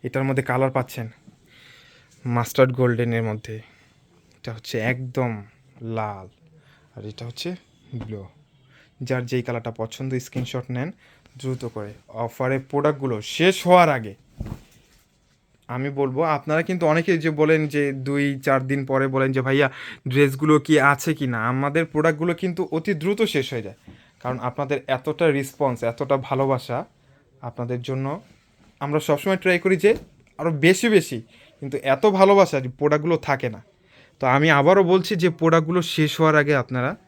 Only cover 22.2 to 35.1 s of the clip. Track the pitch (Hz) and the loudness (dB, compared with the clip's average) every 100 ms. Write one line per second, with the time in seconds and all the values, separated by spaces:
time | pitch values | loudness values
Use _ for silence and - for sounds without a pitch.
22.2 | 170 170 185 175 185 156 160 170 165 208 | -2 -2 -4 -4 -4 -4 -2 -4 -2 0
23.2 | 220 151 127 123 101 104 - - _ _ | 0 0 -4 -6 -8 -16 -20 -20 _ _
24.2 | 123 127 120 - 139 143 - 131 156 151 | -8 -6 -6 -6 -4 -4 -2 -4 -4 0
25.2 | 165 139 135 - 143 120 117 117 139 139 | 2 2 -4 -2 -2 -2 -4 -4 -2 -2
26.2 | 127 135 135 131 - 127 190 _ _ _ | 0 0 0 0 -2 -8 -8 _ _ _
27.2 | _ _ 123 - 120 123 120 135 135 165 | _ _ -16 -10 -6 -6 -6 -6 -6 -8
28.2 | - _ _ _ _ _ 143 151 147 143 | -12 _ _ _ _ _ -4 -2 0 -2
29.2 | 196 190 185 175 185 185 196 233 - _ | 0 0 2 2 2 2 2 2 -4 _
30.2 | _ - 160 151 160 185 240 208 - 117 | _ -6 -4 2 4 4 4 4 2 -10
31.2 | 113 _ - _ 139 139 135 135 214 190 | -12 _ -20 _ -8 -4 0 4 4 6
32.2 | 196 196 185 143 127 - 147 151 156 165 | 6 8 6 2 -4 -2 0 2 0 -2
33.2 | - 135 127 107 - _ _ _ _ _ | 0 -2 -2 -8 -20 _ _ _ _ _
34.2 | 131 135 160 143 143 190 175 185 185 | 2 4 6 6 6 6 6 4 2